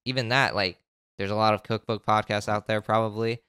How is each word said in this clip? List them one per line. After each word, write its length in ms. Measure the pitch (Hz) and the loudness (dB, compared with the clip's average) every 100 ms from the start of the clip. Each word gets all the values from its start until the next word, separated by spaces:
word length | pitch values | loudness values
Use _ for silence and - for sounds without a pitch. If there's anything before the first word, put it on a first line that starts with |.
even 260 | 123 127 113 | -6 -4 0
that, 260 | 131 127 95 | 2 2 0
like, 220 | 95 - _ _ _ - | -2 -6 _ _ _ -8
there's 140 | 98 | -2
a 60 | 107 | 2
lot 180 | 110 | 2
of 80 | 107 | 2
cookbook 420 | - 110 - 107 | 0 -4 -2 -4
podcasts 440 | - 107 104 104 107 | 0 0 2 -4 -2
out 180 | 104 - | -2 0
there 140 | 107 | -2
probably 580 | 107 110 110 107 113 117 | 2 0 0 -2 -4 -4